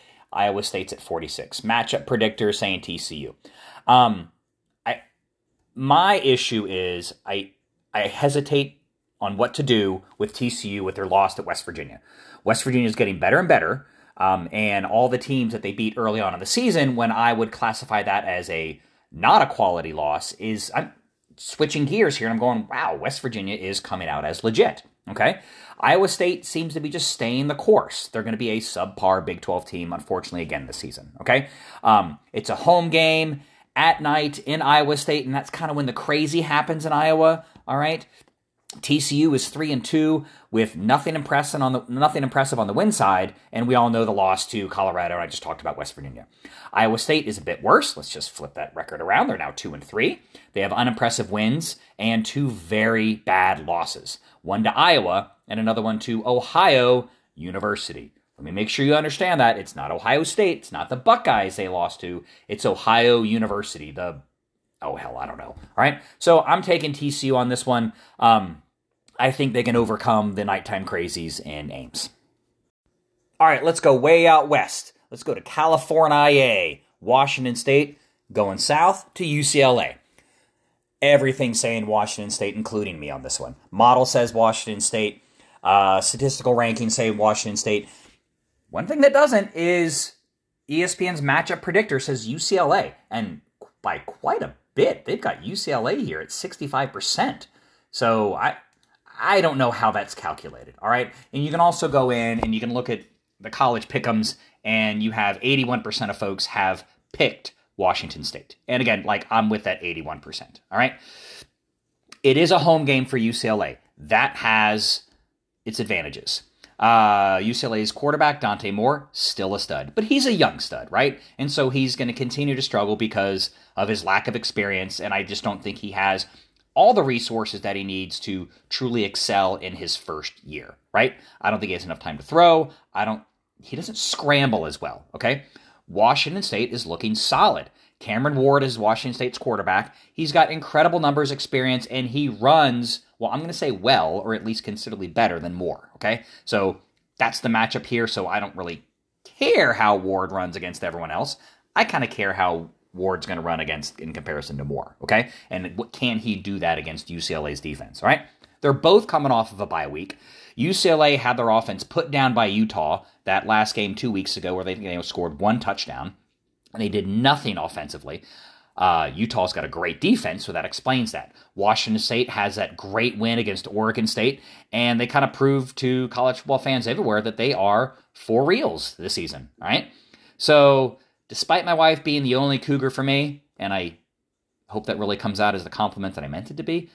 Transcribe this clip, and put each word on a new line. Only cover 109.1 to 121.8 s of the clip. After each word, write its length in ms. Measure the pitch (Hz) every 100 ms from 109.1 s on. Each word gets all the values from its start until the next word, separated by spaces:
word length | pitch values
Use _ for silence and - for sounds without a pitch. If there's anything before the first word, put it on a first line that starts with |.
| 101 -
I'm 180 | 113 110
with 160 | 107
that 180 | 98 92
eighty-one 380 | 90 80 78 73
percent, 400 | 78 - - - _
all 60 | 101
right? 160 | 131 - - - - - - _ _ _ _ _ _ -
It 140 | 135 135
is 140 | 170
a 80 | 180
home 260 | 160 160
game 220 | 143 135 127
for 100 | 127
U 160 | 113
C 160 | 117 113
L 140 | 107
A. 160 | 78 - _ _
That 400 | 76 110 131 -
has 640 | 117 110 107 107 - - - _ _ _ _ _
its 140 | - 110
advantages. 640 | 110 92 73 69 - - - _ - -
Uh, 640 | 110 117 107 101 98 95
U 120 | 104
C 120 | 120 127
L 80 |
A's 180 | 110 107
quarterback, 480 | - 143 147 151 143
Dante 320 | 113 104 101
Moore, 360 | 101 120 147 -
still 420 | - - - 95
a 60 | 98
stud. 320 | - - 139
But 100 | -
he's 220 | 214 277 262
a 60 |
young 260 | 196 120 -
stud, 300 | - - -
right? 300 | 101 139 - - -
And 120 | 139
so 200 | 147 131
he's 240 | 135